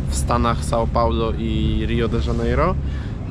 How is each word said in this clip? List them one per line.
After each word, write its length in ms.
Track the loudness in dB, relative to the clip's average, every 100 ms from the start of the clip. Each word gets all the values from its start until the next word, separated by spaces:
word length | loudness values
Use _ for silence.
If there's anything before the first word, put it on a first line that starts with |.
| -2
w 60 | -2
Stanach 460 | 2 2 2 0 0
São 220 | 0 2
Paulo 440 | 2 2 2 0
i 500 | -2 -2 0 0 0 0
Rio 200 | 0 0
de 100 | 0 0
Janeiro, 480 | 0 0 2 2 0 -2 -4 -6 -6 -6